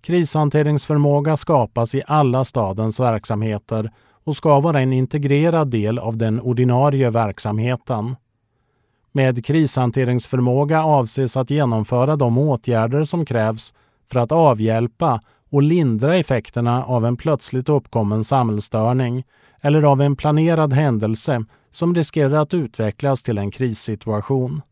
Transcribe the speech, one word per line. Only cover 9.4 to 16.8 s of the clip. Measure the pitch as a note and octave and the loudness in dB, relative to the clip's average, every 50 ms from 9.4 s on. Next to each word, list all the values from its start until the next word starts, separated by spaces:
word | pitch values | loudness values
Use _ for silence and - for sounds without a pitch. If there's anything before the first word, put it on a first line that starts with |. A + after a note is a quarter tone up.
| A2 | -2
krishanteringsförmåga | - C#3+ D#3+ D#3 C3 - C#3 B2+ B2 A#2 C3+ C3 A#2+ B2 B2 A2+ - - B2+ B2 B2 B2 C3+ D3 C#3+ D#3+ D#3+ D#3 | 0 0 2 2 2 0 0 -2 0 0 0 0 0 0 -2 -2 -2 -2 0 0 2 2 2 2 2 0 0 2
avses | D#3+ D3+ C#3 B2 A2+ - - C3+ A#2+ - C3+ | 2 2 2 2 -2 -2 -2 -4 -2 -2 -4
att | B2+ A#2 | -2 -2
genomföra | C#3 D3+ D3 B2 A#2 A2 G#2+ - - A#2+ B2+ C#3 D#3 | 0 0 0 0 0 0 -2 0 0 0 2 2 2
de | D3 C#3+ A#2+ A#2 B2 | 2 2 2 2 2
åtgärder | C#3+ D#3 C3+ A#2 - - A#2+ A2+ A2 A#2 B2 C#3+ D#3 | 2 0 0 -2 -2 -2 0 0 0 0 0 -2 -2
som | D3 - E3+ D#3+ | -2 -2 -4 -4
krävs | - - A#2 A2 A2 A2+ A2 - - _ _ _ _ _ _ _ _ | -2 0 0 0 0 -2 -4 -10 -16 _ _ _ _ _ _ _ _
för | - B2+ | -2 -2
att | A#2+ A2+ | 0 2
avhjälpa | D3+ E3 E3 D3 B2 G#2+ G#2+ A2 A2 A2+ A2+ A#2+ _ _ F3 D#3+ B2 A2 _ _ _ _ _ _ | 2 4 4 4 4 2 2 0 2 0 0 -2 _ _ 0 0 0 0 _ _ _ _ _ _
och | - C#3 C#3 | 0 2 2
lindra | D3+ E3 F3+ D#3+ C3 A2+ G#2+ A#2 D3 E3+ | 4 4 2 2 2 0 0 0 2 2
effekterna | F#3 D#3+ - C3+ A#2 G#2 - - B2 A#2+ A#2+ A#2+ B2+ | 0 0 0 -2 -2 -2 -4 -6 -2 0 0 0 -2